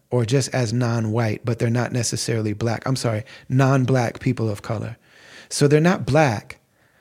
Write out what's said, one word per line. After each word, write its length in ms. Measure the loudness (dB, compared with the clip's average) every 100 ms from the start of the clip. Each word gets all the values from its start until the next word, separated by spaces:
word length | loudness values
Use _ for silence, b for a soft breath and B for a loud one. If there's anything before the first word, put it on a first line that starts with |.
| -4
or 120 | -2
just 300 | 0 0 0
as 180 | -2 -2
non-white, 720 | -2 0 -2 -2 0 -2 -2
but 140 | -4 -2
they're 120 | 0
not 200 | 0 -2
necessarily 640 | -2 -4 -4 -2 -2 -2
black. 300 | -2 -4 -2 -2
I'm 100 | -2
sorry, 280 | -2 -4 -6 B B
non-black 680 | 2 4 4 2 2 0 -2
people 280 | -2 0 -2
of 140 | -4
color. 360 | -6 -6 -8 -12 B B B B B
So 180 | 2 4
they're 140 | 6
not 240 | 4 0 2
black, 540 | 4 4 0 -8 -20 _ b b b